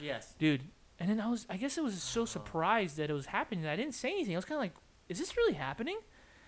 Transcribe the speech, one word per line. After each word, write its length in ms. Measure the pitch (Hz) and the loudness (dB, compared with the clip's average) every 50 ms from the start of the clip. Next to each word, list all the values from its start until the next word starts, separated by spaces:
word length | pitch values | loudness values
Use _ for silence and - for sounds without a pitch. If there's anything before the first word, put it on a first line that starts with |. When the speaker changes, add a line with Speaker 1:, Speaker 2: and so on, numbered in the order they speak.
Speaker 1:
Yes. 320 | 147 147 131 113 - - - - | -6 -4 -4 -4 -6 -10 -4 2
Speaker 2:
Dude. 240 | 156 156 147 131 135 165 - - - - - - | 4 6 6 4 2 -4 -16 -20 -20 -18 -8 -2
And 100 | 170 180 | 0 2
then 120 | 214 220 | 2 2
I 80 | 208 226 | 2 2
was, 160 | 240 226 - - | 0 0 -2 -4
I 60 | 180 185 | -4 -2
guess 200 | 226 277 277 - | -2 -2 0 0
I 40 | |
was 200 | 320 254 196 180 - | 0 0 0 -2 -4
so 200 | - - 233 233 | -2 0 0 0
Speaker 1:
Oh. 20 | |
Speaker 2:
surprised 720 | 226 - - 107 104 - 165 160 180 214 233 202 170 143 156 | 0 -2 -6 -6 -4 0 2 4 4 4 4 2 0 0 -2
that 120 | 151 147 | 0 0
it 40 | 151 | 0
was 140 | 143 135 - | -2 -2 -2
happening 360 | - 208 285 - 226 175 160 | -2 -2 -2 0 -2 -2 -2
that 80 | 156 | 0
I 40 | 147 170 | 0 0
didn't 160 | 247 311 247 | -2 -2 -4
say 160 | - - - | -4 -2 -2
anything. 220 | 370 415 330 208 170 | 0 0 0 0 0
I 20 | 170 | -2
was 60 | 185 | -2
kinda 140 | - 302 311 | -2 -2 -2
like, 140 | 254 180 - - - - - - - - | -2 -2 -4 -10 -20 -20 -20 -18 -10 -6
"Is 120 | 175 185 | -4 -4
this 180 | 320 381 - - | -4 -2 2 4
really 160 | 466 440 247 | 4 4 4
happening?" 460 | 147 147 131 143 - 226 294 381 440 - - - - - - - - - | 2 -2 -4 -4 -4 -4 -4 -4 -6 -8 -12 -20 -20 -20 -20 -20 -20 -20